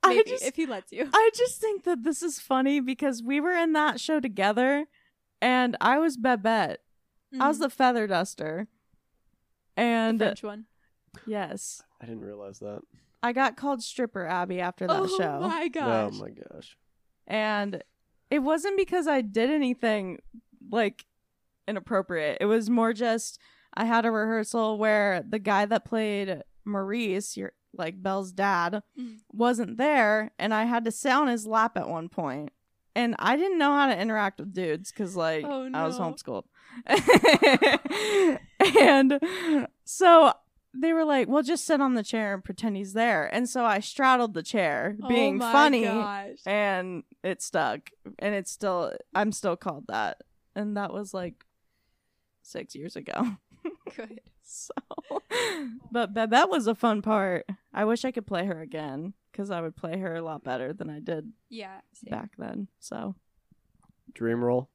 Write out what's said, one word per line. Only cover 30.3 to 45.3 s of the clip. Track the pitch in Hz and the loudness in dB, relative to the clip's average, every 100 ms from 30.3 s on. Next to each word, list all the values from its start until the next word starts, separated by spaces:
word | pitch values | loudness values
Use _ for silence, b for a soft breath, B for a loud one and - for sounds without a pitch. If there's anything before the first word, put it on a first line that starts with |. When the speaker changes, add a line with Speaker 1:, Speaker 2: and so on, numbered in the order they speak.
| _ | _
Speaker 1:
and | 202 | -2
I | 220 | 0
had | 226 240 233 | 0 0 -2
to | |
sit | 226 277 | -4 2
on | 262 294 | 2 2
his | 233 214 | 0 0
lap | 220 226 - | 0 2 0
at | - | -6
one | 165 170 | -6 -8
point. | - 160 131 151 _ _ _ _ - | -6 -6 -6 -10 _ _ _ _ -2
And | 240 220 | -2 0
I | - 262 | 0 2
didn't | 381 359 | 2 2
know | 285 | 2
how | 285 277 | 4 2
to | 196 | 2
interact | 214 220 202 - | 0 0 -2 -4
with | 170 | -10
dudes | 185 180 156 196 | -6 -2 -4 -6
'cause, | - 196 | -8 -6
like, | 185 160 156 | -2 -2 -2
Speaker 2:
Oh, | 208 277 262 | -4 -6 -6
Speaker 1:
I | 156 160 | -4 -2
was | - | -2
Speaker 2:
no. | 165 | -6
Speaker 1:
homeschooled. | - - 101 - B B 240 - | -6 -8 -10 -10 B B -18 2
<laughs> | 285 - 392 359 302 - 262 403 - - 370 427 415 370 269 - _ 392 294 | 2 8 8 10 8 6 6 6 4 0 -4 0 4 4 2 -6 _ 6 8
And | 415 277 269 285 330 370 339 302 - _ | 8 8 6 2 0 -4 0 0 0 _
so | - - 370 339 285 - _ _ _ | -14 4 8 10 10 4 _ _ _
they | 254 311 | -2 0
were | 330 | 2
like, | 320 277 247 | 2 2 4
"Well, | 277 | 2
just | 262 330 | 2 -2
sit | - 302 | 0 2
on | 277 | 2
the | 247 | 0
chair | 208 226 214 | -2 -4 -2
and | 196 | -6
pretend | - 185 226 196 | -8 -6 -4 -4
he's | 196 | -6
there." | 196 233 190 151 | 0 2 2 0
And | - 247 | -2 -2
so | 254 | 0
I | 233 202 | 2 0
straddled | 214 - 262 254 240 | -2 0 4 4 2
the | 170 | -4
chair, | 160 226 175 143 151 208 | -4 0 0 0 -4 -6
Speaker 2:
Oh | 262 | -2
Speaker 1:
being | 240 226 | 2 2